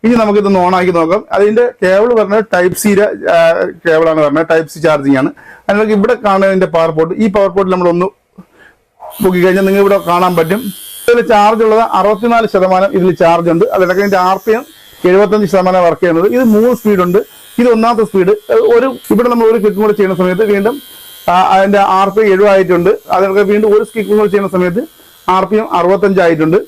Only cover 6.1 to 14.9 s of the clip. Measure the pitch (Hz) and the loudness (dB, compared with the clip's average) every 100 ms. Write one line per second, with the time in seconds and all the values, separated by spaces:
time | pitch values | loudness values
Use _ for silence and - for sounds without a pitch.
6.1 | 240 214 190 196 190 180 165 160 156 160 | -2 0 0 0 0 0 0 -2 0 -4
7.1 | 190 214 202 196 180 185 185 175 170 185 | -2 -2 0 0 0 -2 0 0 0 -2
8.1 | _ _ - - _ - _ _ _ - | _ _ -20 -20 _ -20 _ _ _ -20
9.1 | - 190 180 180 185 190 196 196 196 160 | -8 -4 -2 0 0 0 0 0 0 -2
10.1 | 175 180 170 160 202 202 - - - - | -2 0 -2 -2 -4 -6 -12 -20 -8 -2
11.1 | 240 226 208 208 220 220 220 226 - 196 | 0 2 2 2 2 2 2 0 0 0
12.1 | 208 233 233 220 196 185 185 190 190 185 | 0 0 0 0 0 0 0 0 0 0
13.1 | 165 165 170 170 165 208 202 180 185 202 | 2 2 2 0 0 0 0 0 0 0
14.1 | 190 180 190 220 220 285 - - | 0 0 -2 -2 -4 -4 -20 -20